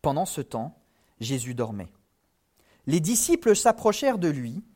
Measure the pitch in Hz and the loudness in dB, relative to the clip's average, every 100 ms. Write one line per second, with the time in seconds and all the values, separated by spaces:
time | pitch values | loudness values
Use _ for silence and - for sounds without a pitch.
0 | 156 139 185 - 131 117 127 - _ _ | 0 -2 -2 -4 -8 -6 -8 -12 _ _
1 | _ _ 113 135 120 123 113 104 87 _ | _ _ -4 -4 -4 -6 -6 -6 -12 _
2 | _ _ _ _ _ _ _ _ - 160 | _ _ _ _ _ _ _ _ 0 0
3 | 160 233 - 339 240 202 240 226 220 208 | 2 0 2 2 4 4 4 4 2 2
4 | 277 220 175 143 120 147 - | 0 2 0 -2 -4 -8 -12